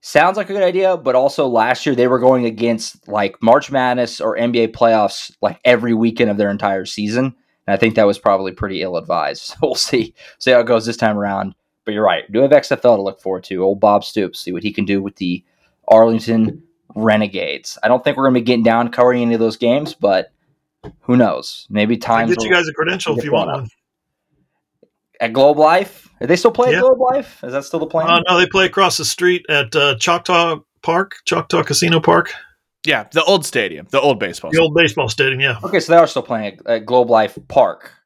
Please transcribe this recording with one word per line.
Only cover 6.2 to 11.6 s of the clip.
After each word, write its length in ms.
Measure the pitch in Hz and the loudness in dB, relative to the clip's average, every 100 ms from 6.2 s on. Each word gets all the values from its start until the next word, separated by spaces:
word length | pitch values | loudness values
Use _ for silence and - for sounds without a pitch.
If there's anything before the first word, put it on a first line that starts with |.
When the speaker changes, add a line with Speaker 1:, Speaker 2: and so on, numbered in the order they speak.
| 117 | -2
Speaker 1:
of 60 | 101 | 0
their 140 | 101 | -2
entire 340 | 101 104 98 | -2 -4 -4
season. 500 | 90 - 104 117 131 123 _ _ - | -8 -8 -4 -2 -4 -6 _ _ -4
And 60 | |
I 60 | 98 | 0
think 160 | 113 | 2
that 120 | 110 104 | 4 2
was 120 | 101 | 2
probably 340 | - 98 95 | 0 0 -2
pretty 300 | 92 104 92 | -8 -8 -6
ill-advised. 600 | 92 87 78 87 73 71 | -6 -6 -4 -4 -4 -8
<laughs> 40 | - | -14
So 80 | - | -4
we'll 120 | 151 | -4
see, 400 | - - 131 110 _ - _ | -2 -2 -2 -4 _ -20 _
see 120 | - | 2
how 100 | 123 | 2
it 60 | 117 | 4
goes 180 | 117 | 0
this 140 | 110 113 | 0 -2
time 180 | 113 104 | -2 -2
around. 380 | 101 98 98 - | -4 -4 -6 -10